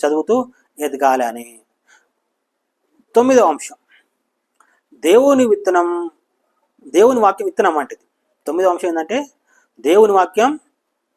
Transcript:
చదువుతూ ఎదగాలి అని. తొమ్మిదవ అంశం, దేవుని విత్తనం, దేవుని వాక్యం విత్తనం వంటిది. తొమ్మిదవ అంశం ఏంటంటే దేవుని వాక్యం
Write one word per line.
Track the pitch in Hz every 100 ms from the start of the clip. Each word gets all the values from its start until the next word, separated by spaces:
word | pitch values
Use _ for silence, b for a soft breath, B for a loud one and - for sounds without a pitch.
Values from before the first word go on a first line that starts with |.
| 147
చదువుతూ | 156 151 240 254 b b -
ఎదగాలి | 147 135 135 131 117
అని. | 117 120 113 _ _ _ b b _ _ _ _ _ _ _ _ _ _ 226
తొమ్మిదవ | 254 262 180
అంశం, | 143 - - _ b b _ _ _ _ _ _ _ _
దేవుని | _ 156 220 277 269 247
విత్తనం, | 202 - 180 175 - 339 - _ _ _ _ _ _ -
దేవుని | 156 226 254
వాక్యం | 208 190 196
విత్తనం | - 196 156
వంటిది. | 131 - _ _ _ _ -
తొమ్మిదవ | 165 185
అంశం | 175 180
ఏంటంటే | 165 160 247 285 _ _ _ _ _
దేవుని | 127 196 214
వాక్యం | 196 180 - 247 302 _ _ _ _ _